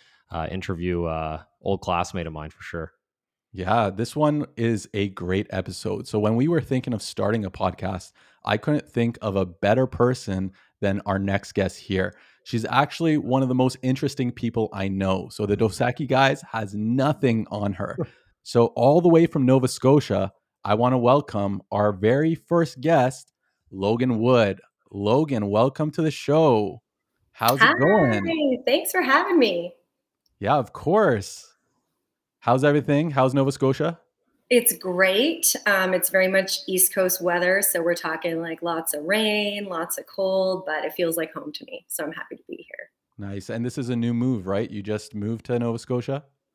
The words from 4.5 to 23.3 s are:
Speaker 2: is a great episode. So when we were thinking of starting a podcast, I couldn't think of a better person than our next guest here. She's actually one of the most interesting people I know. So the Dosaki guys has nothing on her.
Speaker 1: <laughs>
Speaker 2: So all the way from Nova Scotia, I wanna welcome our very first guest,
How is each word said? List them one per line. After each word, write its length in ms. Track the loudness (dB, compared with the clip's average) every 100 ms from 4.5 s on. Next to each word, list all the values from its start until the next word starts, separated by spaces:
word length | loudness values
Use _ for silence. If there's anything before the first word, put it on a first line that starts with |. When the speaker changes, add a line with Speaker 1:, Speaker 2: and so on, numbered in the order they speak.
| -2
Speaker 2:
is 320 | 0 0 -4
a 160 | -4 -4
great 380 | -4 -2 -2 -2
episode. 560 | -6 -6 -8 -6 -8 -4
So 120 | 0
when 160 | 2 2
we 120 | 2
were 140 | 0
thinking 320 | 0 -4 -2
of 80 | -6
starting 420 | -6 -2 0 0
a 60 | -4
podcast, 640 | -2 -4 -2 -6 -6 -10 _ _ _ -4
I 120 | -2
couldn't 300 | 0 -2 -2
think 300 | -2 -2 -2
of 140 | -2 -2
a 120 | -2
better 400 | 0 2 2 0
person 640 | 2 0 0 -4 -4 -6 -10 _ _
than 220 | -2 -2 -2
our 100 | -2
next 360 | 0 -2 -2
guest 240 | -2 -2 -4
here. 380 | -4 -2 -2 -6 _ _
She's 220 | -8 -6 0
actually 520 | 0 0 0 0 0
one 240 | 2 0
of 60 | 2
the 80 | 2
most 220 | 2 0
interesting 500 | -2 -2 -2 -2 -4
people 380 | -4 -4 -2 -4
I 160 | -4 -4
know. 400 | 0 0 0 -4
So 160 | -6 -2
the 100 | 2
Dosaki 500 | 0 0 -2 -2 0
guys 360 | 2 2 0 -6
has 240 | -8 -8 -4
nothing 720 | -2 0 0 0 0 0 -2
on 240 | -4 -4
her. 240 | -4 -8 -8
Speaker 1:
<laughs> 100 | -10 _ _ _
Speaker 2:
So 240 | 0 2 4 4
all 260 | 4 6
the 80 | 6
way 160 | 6 4
from 200 | 2 4
Nova 240 | 4 2
Scotia, 640 | 2 4 4 4 -2 -2 -8 _ _
I 120 | 0 2
wanna 240 | 2 4
welcome 640 | 4 4 2 -4 -4 -6 -4
our 220 | 0 0
very 420 | 2 2 2 0 -2
first 440 | _ 0 0 -2
guest, 540 | 2 4 2 -2 -14